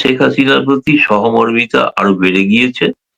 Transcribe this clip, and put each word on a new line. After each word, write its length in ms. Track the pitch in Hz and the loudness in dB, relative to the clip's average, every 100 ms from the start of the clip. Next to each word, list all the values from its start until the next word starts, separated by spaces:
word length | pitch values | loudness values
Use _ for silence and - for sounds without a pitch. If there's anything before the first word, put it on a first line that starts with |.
শেখ 140 | 131 131 | 0 0
হাসিনার 420 | 135 127 135 139 | 0 0 0 0
প্রতি 280 | 131 135 143 147 - | 0 -2 0 0 2
সহমর্মিতা 720 | 104 113 113 113 113 117 - - - | 0 0 0 0 -2 -2 -2 -2 -2
আরো 160 | 101 | 0
বেড়ে 280 | 92 90 92 | 0 0 0
গিয়েছে। 420 | - 110 127 - - - _ | 0 0 0 -2 -4 -4 _